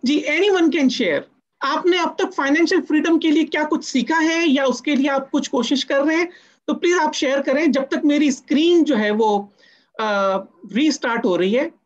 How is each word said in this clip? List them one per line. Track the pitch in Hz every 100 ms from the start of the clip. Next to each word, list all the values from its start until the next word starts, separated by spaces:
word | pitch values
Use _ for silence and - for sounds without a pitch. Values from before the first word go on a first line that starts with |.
जी, | 247 294
anyone | - 302 403 370 330
can | 330 269
share। | 247 208 143 - _ _ _
आपने | 269 311 349 359
अब | 339 -
तक | 381
financial | - 277 294 330 370
freedom | 262 302 330 330
के | 330
लिए | 302
क्या | 311 -
कुछ | 302 330
सीखा | - 269 240 320
है | 320 330 339
या | 269
उसके | 269 - - 294
लिए | 277
आप | 269 269
कुछ | 294 -
कोशिश | - 233 269
कर | 262 277
रहे | 294 320
हैं, | 349 - _ _ -
तो |
please | 262 339 349
आप | 302
share | - 285 269
करें | 269 269 320
जब | 262 269
तक | -
मेरी | 320 294 294
screen | - _ 285 330 349
जो | 294 247
है | 208
वो, | 208 220 202 202 _ _ _ _ -
अ, | 220 202 196 190 190 _ 190
restart | 208 311 - 254 226
हो | 233 175
रही | 185
है। | 233 320 -